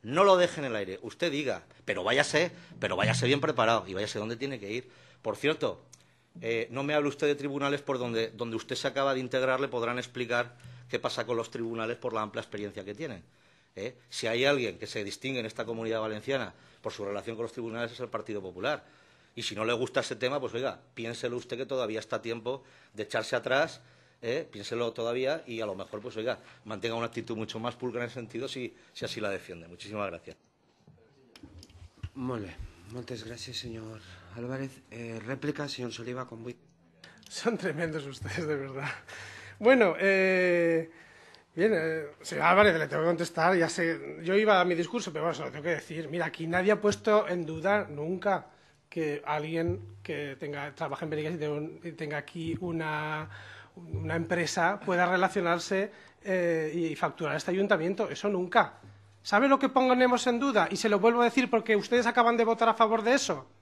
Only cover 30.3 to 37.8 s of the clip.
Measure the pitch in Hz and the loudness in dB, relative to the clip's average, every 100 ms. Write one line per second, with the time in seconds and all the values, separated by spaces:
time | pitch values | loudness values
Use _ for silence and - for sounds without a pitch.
30.3 | - _ _ _ _ _ - _ _ _ | -20 _ _ _ _ _ -20 _ _ _
31.3 | - - - - - - _ - - 127 | -20 -20 -20 -20 -20 -20 _ -14 -8 -6
32.3 | 120 98 80 - - 92 120 120 120 113 | -4 -6 -10 -14 -16 -14 -12 -10 -12 -12
33.3 | 120 - 120 123 113 110 110 - 90 - | -12 -10 -10 -10 -10 -12 -14 -18 -20 -16
34.3 | 98 123 135 135 131 _ 113 117 113 110 | -10 -8 -6 -8 -12 _ -14 -10 -10 -8
35.3 | 135 143 151 147 - 123 113 113 123 127 | -6 -4 -4 -6 -6 -8 -8 -8 -8 -10
36.3 | 113 117 120 _ _ _ _ - - - | -10 -12 -14 _ _ _ _ -20 -20 -16
37.3 | - 233 220 180 147 | -4 -2 -2 -4 -2